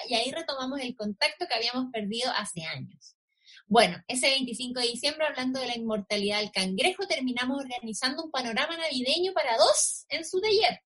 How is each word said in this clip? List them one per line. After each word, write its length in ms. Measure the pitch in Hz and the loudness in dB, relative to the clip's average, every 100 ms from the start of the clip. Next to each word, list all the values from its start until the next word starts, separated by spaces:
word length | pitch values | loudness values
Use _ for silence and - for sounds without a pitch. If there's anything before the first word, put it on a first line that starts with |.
| - | 0
y 80 | 226 | 0
ahí 160 | 247 | 0
retomamos 480 | 302 330 277 254 277 | -4 -6 -4 -4 -4
el 160 | 254 - | -6 -4
contacto 500 | 214 202 302 302 349 | -6 0 0 0 -2
que 60 | |
habíamos 380 | 233 233 247 254 | 0 0 -2 -2
perdido 400 | 226 202 233 254 | -2 -2 -2 0
hace 320 | - 208 170 | 0 -2 -6
años. 520 | 160 147 127 - - _ _ _ - - _ | -6 -8 -10 -14 -20 _ _ _ -20 -20 _
Bueno, 340 | 226 196 175 - | 6 6 2 -4
ese 220 | 247 285 | 0 2
veinticinco 500 | 269 254 226 254 247 | 2 0 -4 -6 -2
de 80 | 240 | -2
diciembre, 400 | 240 285 302 302 | 0 -4 0 -2
hablando 320 | 269 254 262 | 0 -2 -2
de 80 | 247 | -4
la 80 | 240 | -4
inmortalidad 600 | 226 214 196 208 202 208 | -2 -2 -2 -2 0 0
del 120 | 208 | -2
cangrejo, 540 | 196 190 190 302 370 381 | -2 0 2 0 0 -2
terminamos 540 | 370 254 247 254 277 | 0 0 0 0 -2
organizando 600 | 262 247 233 214 262 302 | -4 -6 -6 -4 -2 -2
un 80 | 330 | -4
panorama 440 | 269 240 226 302 330 | -4 -2 0 0 0
navideño 560 | 320 262 254 311 370 | -2 0 2 2 2
para 240 | 370 277 233 | 2 2 6
dos 480 | 349 587 - - - | 6 6 2 -2 -6
en 160 | 285 330 | -6 -2
su 140 | 370 | 0
taller. 400 | 427 415 415 180 | 4 4 4 2